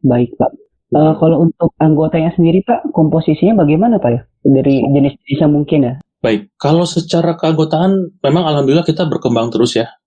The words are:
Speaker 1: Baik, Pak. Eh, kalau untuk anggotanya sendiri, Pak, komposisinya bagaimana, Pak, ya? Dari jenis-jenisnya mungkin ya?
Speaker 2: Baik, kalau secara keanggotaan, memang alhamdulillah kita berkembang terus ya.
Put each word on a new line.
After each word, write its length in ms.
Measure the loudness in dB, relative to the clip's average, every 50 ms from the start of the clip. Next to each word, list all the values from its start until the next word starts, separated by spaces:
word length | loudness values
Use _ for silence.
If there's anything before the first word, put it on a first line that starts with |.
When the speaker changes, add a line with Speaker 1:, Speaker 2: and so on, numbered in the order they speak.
Speaker 1:
Baik, 320 | 2 2 2 2 0 -2 -2
Pak. 160 | _ -4 -4 -4 -10 -20 _ _ _ _ _
Eh, 240 | 0 2 2 2 2 2
kalau 240 | 0 0 2 2 0
untuk 320 | 0 0 _ -4 -4 _
anggotanya 560 | _ 0 2 2 2 0 -2 -2 -2 -2 -2 0
sendiri, 320 | 0 0 2 2 0 0
Pak, 240 | -2 -4 -4 -4 -6
komposisinya 720 | -2 0 0 2 0 0 0 0 -2 0 2 2 2 2
bagaimana, 400 | 2 2 2 2 2 2 0 0
Pak, 80 | 0 -2
ya? 120 | -2 -2 -6 _ _ _ _ 0
Dari 320 | 0 2 2 2 0 0
jenis-jenisnya 640 | 0 0 2 2 0 0 -2 -6 _ -8 -2 0 2
mungkin 340 | 2 2 0 0 0 0 0 0
ya? 80 | 0 -4 -8 -14 _ _ _ -2
Speaker 2:
Baik, 320 | -2 -2 -2 -4 _ _
kalau 320 | _ -2 0 2 2 0 0
secara 480 | -2 -6 -4 -2 -2 0 0 0 -2
keanggotaan, 800 | -2 -2 -2 0 0 0 0 0 0 0 0 0 0 -2 -6 _ _ -2
memang 240 | 0 0 0 0 0
alhamdulillah 400 | 0 0 0 2 2 0 0 -2
kita 160 | -2 -2 -2
berkembang 480 | -4 -4 -4 -2 -2 -2 0 -2 -2 0
terus 240 | 0 0 0 0
ya. 160 | -4 -4 -4 -10 _ _